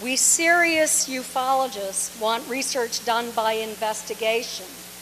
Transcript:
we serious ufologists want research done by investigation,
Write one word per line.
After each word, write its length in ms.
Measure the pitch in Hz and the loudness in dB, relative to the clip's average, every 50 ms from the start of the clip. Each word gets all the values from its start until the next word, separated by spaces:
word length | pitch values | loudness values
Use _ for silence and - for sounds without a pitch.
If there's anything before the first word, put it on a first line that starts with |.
we 140 | 202 247 262 | -4 -2 0
serious 920 | 254 - - - 339 330 330 339 349 339 330 320 311 311 302 - - - 269 | 2 4 4 4 4 6 6 6 6 6 6 4 4 4 4 2 0 0 -2
ufologists 1080 | 262 254 247 - - 269 254 262 269 262 262 262 202 202 196 190 190 - - - - 226 | -4 -8 -6 -4 -2 -2 2 2 2 2 2 0 -2 -6 -8 -6 -4 -4 -4 -6 -4 -2
want 260 | 214 220 226 233 294 | 0 0 0 0 -2
research 560 | - 240 269 254 - - 262 233 233 - - - | -4 -4 -4 -2 -2 -2 -2 -2 -2 -4 -4 0
done 280 | 240 226 233 240 233 | 0 0 0 0 -2
by 220 | 220 226 220 220 226 | -2 0 0 0 0
investigation, 1120 | 220 220 220 208 196 220 214 214 - - - 214 208 226 220 226 233 254 - - - 185 - - - - - - - | 0 -2 -6 -6 -4 -2 -4 -4 -4 -6 -8 -6 -2 0 0 0 0 -2 -4 -10 -10 -12 -14 -16 -16 -16 -16 -16 -16